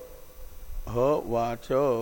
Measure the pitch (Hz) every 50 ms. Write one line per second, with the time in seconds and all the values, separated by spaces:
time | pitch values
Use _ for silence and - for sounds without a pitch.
0 | - - - - - - - - - - - - - - - - - - 110 120
1 | 127 139 151 - - 110 117 117 117 120 120 120 - - 135 131 147 139 120 113